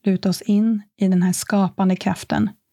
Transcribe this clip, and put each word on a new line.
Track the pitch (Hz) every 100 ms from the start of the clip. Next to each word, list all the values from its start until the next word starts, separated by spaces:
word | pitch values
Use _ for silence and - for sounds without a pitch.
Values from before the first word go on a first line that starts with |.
luta | - 185 196
oss | 180
in | - 208 226 214 208 -
i | 190
den | 185
här | 185
skapande | 180 - 202 190 - 190 185
kraften, | 190 180 - - 208 - _